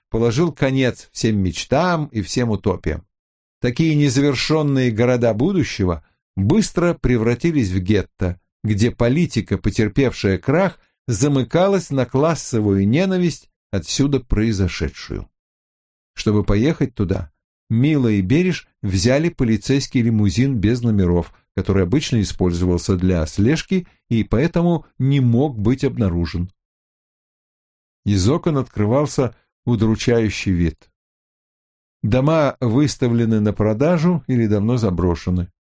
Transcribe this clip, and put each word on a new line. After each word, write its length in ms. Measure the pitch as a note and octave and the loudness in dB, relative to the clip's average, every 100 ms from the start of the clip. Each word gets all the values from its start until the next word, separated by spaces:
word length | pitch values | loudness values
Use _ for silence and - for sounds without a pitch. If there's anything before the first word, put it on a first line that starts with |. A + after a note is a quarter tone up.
| _ | _
положил 420 | A2+ A#2 A2+ F3 | -2 0 0 -2
конец 580 | - C#3 C3+ B2+ - - | 0 -2 0 0 -2 -12
всем 260 | - A#2 G#2 | -4 0 0
мечтам 680 | F#2 D2 - C3+ F3+ E3 D3 | 0 -2 -2 0 0 -2 -4
и 140 | A2+ | -6
всем 280 | F2+ - A#2+ | -4 -2 -2
утопиям. 560 | G#2 G#2+ F2+ - D2+ - _ _ _ _ _ | -2 -2 -4 -4 -8 -10 _ _ _ _ _
Такие 340 | B2 B2 D#3+ D3+ | -4 0 0 2
незавершённые 960 | D3 B2 C#3 B2 - D#3 D3 C3+ B2+ | 2 2 0 0 0 0 0 0 0
города 420 | G#2+ B2 B2 A#2 | 0 0 2 0
будущего 720 | G#2+ D#3 F#3+ A2+ - F#2 E2 - _ _ - | 0 0 0 -2 -2 -2 -2 -8 _ _ -2
быстро 560 | G2 G3+ - - E3+ | 2 2 2 0 0
превратились 760 | D#3+ - B2 A2 A#2+ E3+ D3+ G#2 | 0 0 2 2 0 0 0 0
в 100 | F#2 | -2
гетто, 600 | F2+ G#2 F2 - F#2 F2 _ _ | 0 0 0 -6 -6 -6 _ _
где 280 | G#2+ G#2 A#2 | -4 0 0
политика, 680 | - A#2+ C#3+ F3 A#2 F#2 G2 | 0 0 0 0 -2 -4 -2
потерпевшая 800 | G#2+ - G#2+ - C3 - G#2 F#2 | -2 0 0 2 0 0 -2 -2
крах, 420 | - D#3 F#3+ - _ _ - | 0 0 0 -4 _ _ -6
замыкалась 840 | G#2 C#3+ C#3 A#2+ E3 F#3+ G3 - | 0 0 0 0 0 2 0 -2
на 160 | C#3 B2 | -4 -2
классовую 840 | C3 D#3 D#3+ - A#2 G#2+ G2 G2 | 0 0 -2 -4 -2 0 2 2
ненависть, 640 | C3 F#3+ F#3 F3 - - _ - | 2 0 0 -2 -4 -14 _ -8
отсюда 500 | G2 - - C#3+ C3+ | -8 -6 -2 0 0
произошедшую. 1080 | - G#2 A2+ G2+ F#2 - D2 - - G1+ - _ _ _ _ _ _ _ _ - | -2 -2 0 0 -2 -2 -8 -8 -12 -12 -12 _ _ _ _ _ _ _ _ -6
Чтобы 300 | - G#2 G2 | 0 0 2
поехать 500 | G#2 C3 E3 C3+ - | 2 2 0 -4 -2
туда, 360 | F#2+ F#2+ F2 _ _ _ - | -4 -4 -6 _ _ _ -4
Мила 380 | A2+ C#3+ D3+ A#2+ | 0 2 2 2
и 140 | G#2+ | 0
Бериш 460 | F#2 C#3+ F#3 - - _ | 2 0 0 -2 -8 _
взяли 480 | G#2 F#2 G#2 C#3 E3 | -4 0 2 2 0
полицейский 720 | - B2 A2 - C#3 - C3 | -2 0 0 0 -2 0 0
лимузин 540 | A#2 A2+ G#2 G#2+ C3+ B2+ | 0 2 2 2 0 2
без 260 | G2 B2 | 0 0
номеров, 520 | A#2+ G#2 F2 F2 E2 _ _ - | 0 2 2 0 -2 _ _ -8
который 280 | - G2 | -2 0
обычно 380 | F2+ C3 - A#2 | 2 0 0 -2
использовался 760 | F#2+ - F#2 F2 F2+ F2 - F#2+ | -2 -2 -2 0 0 0 0 0
для 300 | F#2 F2+ D2+ | 0 0 -2
слежки 600 | - G#2+ D#3 - F#3 F3 _ - | 0 0 0 -2 -4 -6 _ -4
и 140 | A#2 | -4
поэтому 640 | G#2 G#2+ E3 E3+ E3+ E3+ - - | 0 0 0 0 0 -2 -6 -4
не 220 | C3 C#3+ | 0 2
мог 380 | B2+ A#2 D3 A#2 | 2 2 0 0
быть 240 | G2+ C3+ | -2 0
обнаружен. 680 | C#3 A#2 G2+ F2 E2+ E2+ F2 _ _ _ _ _ _ _ _ _ _ _ _ _ _ _ - | -2 -2 -2 -2 -4 -6 -8 _ _ _ _ _ _ _ _ _ _ _ _ _ _ _ -2
Из 220 | G2+ F#2+ | 0 2
окон 280 | E3 E3+ C#3+ | 2 0 -2
открывался 800 | B2 - G#2 C3 D3 - B2 - _ _ - | -4 -2 0 0 0 -2 -2 -4 _ _ -2
удручающий 840 | A#2+ A2 G#2+ - A#2 A2 - - | 0 2 0 2 2 0 -2 -2
вид. 380 | F2+ E2+ - _ _ _ _ _ _ _ _ _ _ _ _ | 0 0 -4 _ _ _ _ _ _ _ _ _ _ _ _
Дома 540 | G#2+ B2+ C#3 D#3+ C#3+ - | 0 2 4 2 0 0
выставлены 800 | B2 A#2 D3 - B2 A#2 A2+ A2 | 0 2 0 0 0 0 2 2
на 100 | G#2+ | 0
продажу 720 | G2+ G#2+ A2 D3 F3 E3+ F3 - | 0 0 2 2 2 2 0 -2
или 200 | B2+ A2+ | 0 2
давно 300 | G#2 G#2 B2 | 2 0 0
заброшены. 720 | A2 F2 F2+ E2+ - F2+ E2+ _ _ | 0 0 0 0 -2 -2 -4 _ _